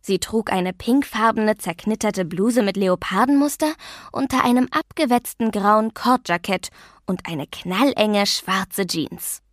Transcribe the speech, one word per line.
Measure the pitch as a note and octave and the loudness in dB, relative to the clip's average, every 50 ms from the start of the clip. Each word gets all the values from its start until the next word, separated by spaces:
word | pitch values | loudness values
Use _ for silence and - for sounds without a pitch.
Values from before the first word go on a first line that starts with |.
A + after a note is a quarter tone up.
Sie | _ - G3 F#3 | _ 0 0 0
trug | - - - A3+ G#3+ - | 0 0 -2 -2 0 0
eine | - F#3 F3+ F#3 | -2 0 -2 -2
pinkfarbene, | F#3 _ - - A#3+ C#4+ C4+ - - G#3+ A3 A3+ A3 A3 G#3+ G#3+ G#3+ G#3+ | -4 _ 0 2 2 2 2 0 -2 0 2 2 2 4 2 2 2 0
zerknitterte | - F#3 E3 - - G#3+ A3 A3 - G#3+ G3+ F#3+ F#3 | -2 -8 -8 -4 -2 -2 -2 0 0 -2 0 0 -4
Bluse | D#3 F3+ E3+ G3 A#3 A#3 B3 | -4 -2 0 0 2 4 4
mit | A3+ G3+ F#3+ | 2 2 2
Leopardenmuster | G3 G3+ F#3 F3+ F3+ - - F#3 F#3 A#3+ B3+ C#4+ C#4 C#4+ D4 - - D#4 D4+ D#4+ _ - - - - - - | 2 2 2 2 0 -2 -2 2 2 4 6 6 4 4 2 0 0 -2 -2 -2 _ -12 -20 -18 -18 -18 -10
unter | - - C#4 C4 - B3+ - | -4 -4 -4 0 0 0 2
einem | B3 A#3+ B3 C4 B3+ | 2 2 2 0 0
abgewetzten | - D4+ D#4+ _ - - D#4 B3 B3 A#3+ - - - _ A#3 A3 | -2 -6 -6 _ -4 -2 0 2 2 0 0 -4 -8 _ -4 -2
grauen | A3 G#3 G3 G3+ G#3+ G#3+ A3 A3+ - | -2 0 2 4 4 4 2 -2 -6
Kordjackett | - - A#3+ B3+ B3 - - F3 F3 - - G3 F#3 - - _ - - - - _ _ | -4 0 0 0 0 0 -2 -4 -4 -2 -4 -4 -4 -6 -10 _ -18 -20 -20 -20 _ _
und | - F#3 F3+ - | -4 -4 -4 -4
eine | - E3+ D3 C#3+ | -8 -8 -8 -8
knallenge | - - - - E3+ F#3 F#3+ B3+ C#4+ - - G#3+ G#3+ G#3 G3+ G3+ | -10 -12 -12 -8 -4 0 2 2 2 4 2 2 2 4 2 2
schwarze | G3+ - - - - F#3+ F#3+ F#3+ - - - G3 | 2 0 -4 -2 -2 -2 -2 -4 -4 -4 -4 -4
Jeans. | E3+ - E3 D3 - - - - - - - _ _ | -2 -2 -4 -4 -6 -8 -10 -10 -10 -10 -10 _ _